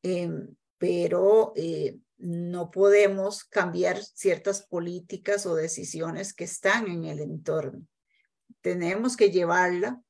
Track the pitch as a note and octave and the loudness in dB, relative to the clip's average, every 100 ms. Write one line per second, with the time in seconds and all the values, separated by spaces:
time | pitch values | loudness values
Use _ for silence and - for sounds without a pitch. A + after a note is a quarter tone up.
0 | F#3 F3+ F3 D#3+ - - _ _ F3 F3 | -4 -4 -4 -6 -10 -18 _ _ -2 0
1 | F3 F3 F#3+ A3 A3 - E3 D#3+ C#3+ - | 0 4 6 6 4 0 -6 -4 -6 -8
2 | _ _ F3+ E3+ F3 F3 E3+ F#3 G3+ G3+ | _ _ -8 -6 -6 -6 -8 4 6 8
3 | G3+ G3 F#3+ G#3 - G#3+ F3+ E3+ F3+ F#3+ | 6 2 -4 -6 -6 -2 -2 0 0 -2
4 | - - G3 E3+ - G3 - F3 F3 F3 | -8 -2 0 0 -2 -4 -6 -6 -6 -8
5 | F3 F#3+ - G3+ G3 E3 D#3+ - E3+ D#3+ | -12 -10 -2 -2 0 -2 -4 -6 -10 -8
6 | E3 D#3+ G3 - F3 - F#3+ A3 G#3+ F3 | -6 -6 -10 -10 -12 -4 0 0 -2 -6
7 | D#3+ D3+ D3 D#3 - D#3 C#3+ - - _ | -8 -8 -8 -8 -4 -4 -4 -12 -20 _
8 | _ _ _ _ _ _ F3+ F3+ E3+ G3 | _ _ _ _ _ _ -6 -4 -2 -2
9 | A#3+ B3 G#3 F3+ E3+ F3 F3+ F3+ G#3+ B3 | -2 4 4 4 2 2 2 0 -4 -6